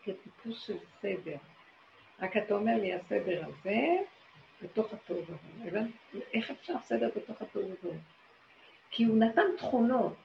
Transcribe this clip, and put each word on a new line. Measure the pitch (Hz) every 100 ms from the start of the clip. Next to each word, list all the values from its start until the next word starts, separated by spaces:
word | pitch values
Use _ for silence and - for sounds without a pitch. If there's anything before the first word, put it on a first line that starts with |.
כטיפוס | - 185 - - 226 226 -
של | 196 - -
סדר. | 202 170 160 147 - - - - - - - -
רק | 190 214
אתה | 208
אומר | 202 220 226
לי, | 190
"הסדר | 180 - 208 185 170 151
הזה, | - 185 214 285 359 403 - - - - -
בתוך | 180 - -
התוהו | - - 175
ובוהו." | 160 165 - - 220
הבנת? | 196 233 - - - -
איך | 226 -
אפשר | 277 - 285
סדר | - 226 226 -
בתוך | - 226
התוהו | - 208 190
ובוהו? | 185 175 165 160 - - - - - - - -
כי | -
הוא | 226 220
נתן | 226 - 403 -
תכונות, | - 247 233 254 190 -